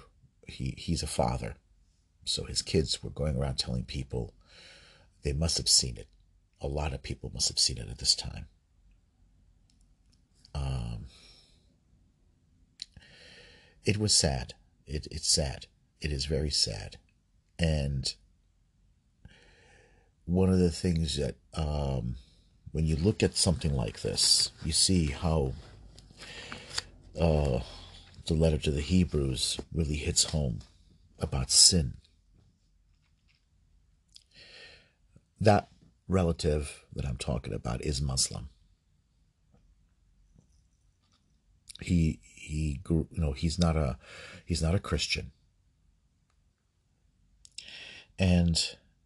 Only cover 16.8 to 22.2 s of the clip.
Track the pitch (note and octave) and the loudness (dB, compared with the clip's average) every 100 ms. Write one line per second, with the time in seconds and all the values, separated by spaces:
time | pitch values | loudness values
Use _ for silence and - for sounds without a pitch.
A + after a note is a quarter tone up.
16.8 | G1+ - _ _ _ _ _ - E2 D2+ | -10 -16 _ _ _ _ _ -2 0 2
17.8 | C#2+ C#2 B1+ - _ _ _ _ _ _ | 0 -2 -4 -8 _ _ _ _ _ _
18.8 | _ _ _ _ - - - - _ - | _ _ _ _ -20 -20 -20 -20 _ -20
19.8 | _ _ _ _ - F2+ F#2+ F#2 F2+ E2 | _ _ _ _ -2 2 4 6 4 4
20.8 | F#2 E2 D#2 C#2 - - _ - D2+ D2+ | 0 2 0 -2 -4 -6 _ -4 -2 0
21.8 | C#2 C2 A#1 B1 | 0 -2 -4 -8